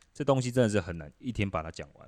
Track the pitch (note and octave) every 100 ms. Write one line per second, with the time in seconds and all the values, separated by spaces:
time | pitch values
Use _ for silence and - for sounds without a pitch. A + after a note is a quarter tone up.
0 | _ - C#3+ C3+ B2 B2+ A2+ G2+ F2+ E2
1 | D2 - C3 A2 G2 F2+ D#2+ - C#2+ -